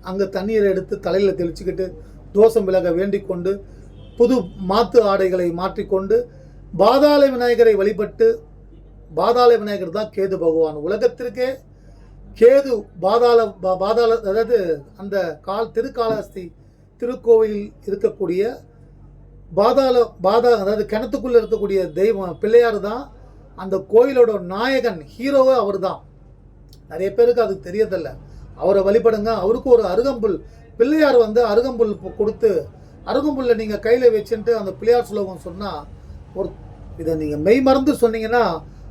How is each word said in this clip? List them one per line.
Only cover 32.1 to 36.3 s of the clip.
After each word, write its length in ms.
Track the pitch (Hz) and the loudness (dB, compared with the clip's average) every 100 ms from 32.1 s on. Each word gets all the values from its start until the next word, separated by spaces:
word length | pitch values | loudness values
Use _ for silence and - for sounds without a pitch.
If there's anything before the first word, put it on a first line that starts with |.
| - | -6
கொடுத்து, 500 | 214 220 220 170 - - - - | -4 -2 -2 -2 -6 -14 -20 -16
அருகம்புல்லை 500 | - 262 294 269 247 | -6 -4 -2 -2 -2
நீங்க 220 | 220 220 202 | -2 -2 -4
கையில 280 | 220 247 247 | 0 2 4
வச்சுட்டு 380 | 214 208 220 226 | 2 -2 -4 -2
அந்த 220 | 226 196 | -4 -4
பிள்ளையார் 320 | 135 214 240 | -4 0 0
ஸ்லோகம் 340 | 233 208 190 175 | 0 -6 -6 -10
சொன்னா, 480 | 180 175 202 151 143 - - - - | -14 -12 -10 -12 -14 -20 -20 -20 -12